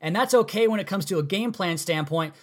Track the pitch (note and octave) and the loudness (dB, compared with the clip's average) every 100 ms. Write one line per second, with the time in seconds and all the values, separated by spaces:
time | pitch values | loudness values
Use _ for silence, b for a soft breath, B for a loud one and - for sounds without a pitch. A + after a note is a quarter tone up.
0 | D#3 G3 B3 B3 A3+ G#3 A3+ G#3+ F#3 G3 | -4 0 4 4 4 2 2 2 -2 -4
1 | D3 E3+ C#3+ G3+ A#3+ A3 F3+ D#3+ - D#3 | -2 -2 0 -2 -2 -2 -2 -2 -2 -2
2 | D3+ E3 D#3 B | 0 -2 -4 B